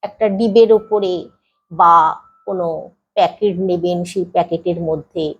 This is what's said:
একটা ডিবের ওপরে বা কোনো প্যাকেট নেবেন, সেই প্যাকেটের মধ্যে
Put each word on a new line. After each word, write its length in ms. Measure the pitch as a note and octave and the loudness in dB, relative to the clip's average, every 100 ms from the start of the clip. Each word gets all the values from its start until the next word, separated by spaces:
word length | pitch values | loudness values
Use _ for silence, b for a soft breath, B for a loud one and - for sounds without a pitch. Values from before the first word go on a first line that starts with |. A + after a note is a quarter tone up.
একটা 260 | G3+ _ A3 | -12 _ -2
ডিবের 440 | G3 A3+ G3+ A3+ | 0 2 4 6
ওপরে 560 | A3 G#3+ G#3+ G3 F3+ - _ _ _ _ | 4 2 -4 -2 -6 -8 _ _ _ _
বা 500 | E3 F3 E3+ D#3+ - _ _ | 2 6 6 4 -2 _ _
কোনো 460 | - F#3+ E3+ D#3+ - _ _ | -10 -6 -6 -6 -12 _ _
প্যাকেট 420 | - F3+ - G#3 F3+ | -2 -2 0 -4 -2
নেবেন, 460 | F#3+ F3 F3 F3 | -4 -2 -2 -4
সেই 200 | F3 G3 | -6 -8
প্যাকেটের 560 | F3+ F3+ F3 E3 F3+ E3+ | -4 -4 -2 -4 -4 -4
মধ্যে 540 | E3 D#3 - E3+ D#3 - | -4 -6 -8 -8 -8 -8